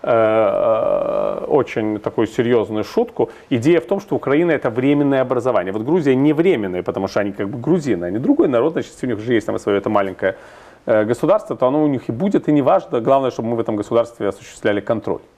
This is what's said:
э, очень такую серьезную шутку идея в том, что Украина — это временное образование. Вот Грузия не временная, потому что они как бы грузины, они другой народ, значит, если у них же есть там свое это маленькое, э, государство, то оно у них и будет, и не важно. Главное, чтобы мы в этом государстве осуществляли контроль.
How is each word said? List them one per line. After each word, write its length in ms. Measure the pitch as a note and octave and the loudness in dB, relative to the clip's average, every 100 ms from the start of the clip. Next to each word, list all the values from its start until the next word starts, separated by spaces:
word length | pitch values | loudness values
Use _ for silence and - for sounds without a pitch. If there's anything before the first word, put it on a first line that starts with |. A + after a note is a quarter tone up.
э, 1400 | - A#2 A2 A2 G#2+ G2 A#2 A2 - - - G1+ G1+ G1+ - | 2 2 4 4 2 2 2 2 2 0 0 -2 -2 -4 0
очень 500 | D3 B2 - G#2+ G#2+ | 0 0 -4 -4 -4
такую 280 | - - G#2+ | -4 -2 -2
серьезную 580 | - A#2+ A#2+ G2+ G#2+ | 0 2 2 0 -4
шутку 460 | - - A#3+ - A#2+ - - | -2 -2 -2 -2 -4 -4 -4
идея 300 | B2 C3 E3+ | 0 4 2
в 60 | E3 | 2
том, 140 | G3+ | -4
что 160 | - C3 | -2 -4
Украина — 340 | - D3 F3 | 0 0 2
это 160 | D3 C3 | 0 0
временное 540 | A2+ C3+ D3 C#3+ C3+ | 0 2 2 2 2
образование. 500 | B2+ B2+ B2 G#2+ F2+ | 2 0 2 0 -2
Вот 100 | G#2 | -4
Грузия 340 | A#2 F3+ C#3+ C3 | 0 0 2 4
не 160 | D3 | 4
временная, 500 | D3 F3+ C#3+ G2 F2+ | 4 2 2 -2 -4
потому 260 | F2 G2 G2 | -4 -4 -2
что 120 | A2+ | -2
они 120 | G2+ | -4
как 160 | G2+ G2+ | -4 -8
бы 100 | A#2+ | -6
грузины, 460 | C3 F3+ C#3+ F#2 | 0 0 0 -2
они 140 | F2 G#2 | -2 -2
другой 300 | E3+ D4 F#3+ | 0 2 4
народ, 240 | A#2+ C#3+ | 2 2
значит, 200 | D#3 A#2 | -2 -8
если 140 | - C3 | -8 -6
у 40 | |
них 100 | G#2+ | -6
же 140 | A2+ | 0
есть 120 | A#2 G#2 | 0 0
там 120 | G#2+ | -4
свое 200 | - G2+ | 0 0
это 100 | G#2 | 0
маленькое, 480 | G#2 G2 F2+ F#2+ - - - - - - | 0 -2 -2 -4 -4 -16 -20 -20 -14 0
э, 180 | A2 | 0
государство, 520 | G#2+ A#2+ D#3 G#3+ G#3+ B2+ | 2 0 2 0 -2 -2
то 100 | B2+ | 0
оно 160 | D3 | 2
у 20 | D3+ | 0
них 220 | C3 - | -2 -6
и 40 | |
будет, 360 | A#2 G3 D#3 D3+ | -4 0 0 2
и 40 | |
не 100 | D3 | 2
важно. 380 | C3+ F#3 - B2+ | 4 2 0 -2
Главное, 300 | A#2 C3+ C3 | 2 2 2
чтобы 180 | - A2+ | -4 -4
мы 60 | A#2 | -2
в 40 | |
этом 160 | A2+ G#2 | -2 -4
государстве 520 | G2+ A#2 A#2 - G2+ | 0 0 0 -4 -4
осуществляли 520 | - - - G#2+ G#2 | -4 -18 -4 -2 -2
контроль. 420 | G2+ A2 G#2 E2 - | -2 -4 -4 -8 -10